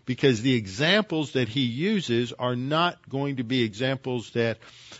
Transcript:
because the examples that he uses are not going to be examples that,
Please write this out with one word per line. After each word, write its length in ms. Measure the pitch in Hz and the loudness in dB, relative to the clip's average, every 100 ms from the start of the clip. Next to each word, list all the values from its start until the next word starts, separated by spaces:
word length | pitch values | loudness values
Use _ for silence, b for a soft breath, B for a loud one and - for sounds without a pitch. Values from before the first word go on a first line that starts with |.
| - | -8
because 340 | 123 139 110 | 2 4 4
the 140 | 131 123 | 2 0
examples 800 | 98 95 156 208 - 156 143 | -2 -2 2 4 2 -2 -2
that 140 | 131 120 | -2 -2
he 140 | 139 | 0
uses 720 | 123 120 190 214 135 117 120 | -2 0 0 0 2 0 0
are 220 | - 123 123 | -2 -2 -2
not 520 | 131 156 175 - - | 0 0 0 -2 -8
going 280 | 135 143 131 | -4 -4 -4
to 80 | |
be 180 | 117 131 | -2 0
examples 720 | 113 98 131 135 131 123 107 | 0 0 -2 -2 -4 -6 -4
that, 260 | 120 117 107 B B B | 0 0 -2 B B B